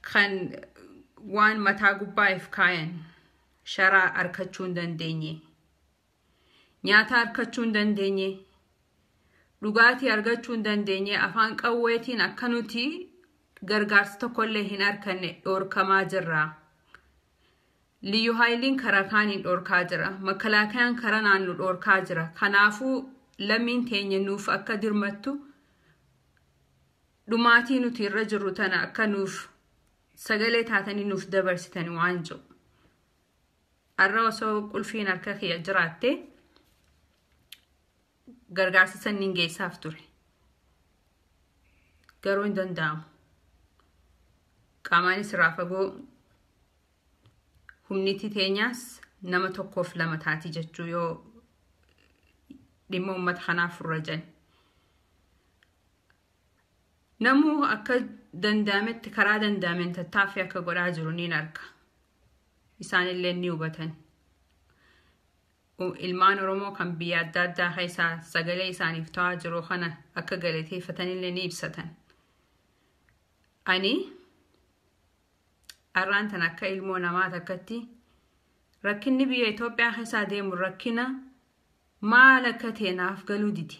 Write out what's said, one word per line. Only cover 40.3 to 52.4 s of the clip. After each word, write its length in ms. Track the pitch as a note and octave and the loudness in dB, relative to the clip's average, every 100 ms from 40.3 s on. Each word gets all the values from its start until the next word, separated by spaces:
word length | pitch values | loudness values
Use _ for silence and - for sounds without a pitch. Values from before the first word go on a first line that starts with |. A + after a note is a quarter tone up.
| _ _ _ _ _ _ _ _ _ _ _ _ _ _ _ _ _ _ _ | _ _ _ _ _ _ _ _ _ _ _ _ _ _ _ _ _ _ _
Garuu 220 | G3 G3 | -2 -2
hin 120 | G#3 F#3+ | 0 -2
danda'amu. 480 | F#3 E3+ D#3 D#3 - _ _ _ _ _ _ _ _ _ _ _ _ _ _ _ _ _ - | -4 -2 -4 -4 -12 _ _ _ _ _ _ _ _ _ _ _ _ _ _ _ _ _ 2
Qaamaanis 480 | F3 F3+ F#3+ G#3 | 2 4 0 -2
irraa 180 | F#3+ E3 E3 | 0 0 0
fagoo 320 | F3 F#3+ G3 - - _ _ _ _ _ _ _ _ _ _ _ _ _ _ _ - _ _ | -6 -2 -4 -4 -20 _ _ _ _ _ _ _ _ _ _ _ _ _ _ _ -20 _ _
humniti 400 | G3 F#3+ G3 G#3+ | -2 0 -2 -4
teenyaas 540 | G#3 F#3+ G3 A#3 B3 - - - _ | -2 0 0 -2 -4 -14 -20 -20 _
nama 300 | F3+ F3+ F#3+ | -2 -2 -2
tokkoof 460 | F#3+ F#3+ - F3+ F3 | -6 -8 -4 -6 -4
lama 220 | E3 D#3 | -4 -4
taati 320 | D#3 D#3 E3 | -4 -4 -6
jechuu 360 | D#3+ D#3+ - E3+ | -10 -10 -10 -6
yoo 220 | E3+ E3+ - - - _ _ _ _ _ _ _ _ _ _ | -4 -4 -6 -14 -20 _ _ _ _ _ _ _ _ _ _